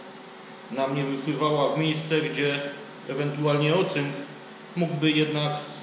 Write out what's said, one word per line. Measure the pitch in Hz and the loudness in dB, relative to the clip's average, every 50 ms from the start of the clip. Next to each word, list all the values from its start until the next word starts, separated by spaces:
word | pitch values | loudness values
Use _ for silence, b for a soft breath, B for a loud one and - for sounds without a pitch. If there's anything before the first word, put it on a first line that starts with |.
| - - - - - - - - - - - - - - | -16 -16 -16 -16 -16 -16 -16 -16 -16 -16 -16 -16 -12 -6
nam | 113 131 135 143 139 | -2 0 0 0 0
nie | 143 139 | 0 0
wypływała | 135 139 127 - 156 143 - 151 151 151 143 139 - - | 0 -2 -2 -2 -2 0 0 2 2 4 4 4 4 2
w | 156 | 2
miejsce, | 160 156 151 - - - 160 151 | 2 2 0 0 0 2 2 2
gdzie | 135 131 127 131 143 143 143 139 - - - - - - - - - - | 2 2 0 2 2 2 2 0 -2 -4 -8 -8 -12 -14 -14 -12 -8 -4
ewentualnie | 139 139 147 147 147 147 151 151 143 147 151 151 160 | -2 -2 0 -2 0 0 2 4 4 4 6 6 6
ocynk | 190 185 180 - 147 143 143 143 - - - - - - - - - - - - | 4 4 2 0 0 -2 -2 -4 -6 -8 -10 -12 -16 -16 -16 -18 -18 -18 -6 -2
mógłby | 175 175 156 - 147 156 156 | 0 0 0 2 2 4 4
jednak | 151 151 151 151 151 151 147 147 147 - - - - - | 4 4 4 2 2 0 0 0 -2 -2 -6 -8 -12 -10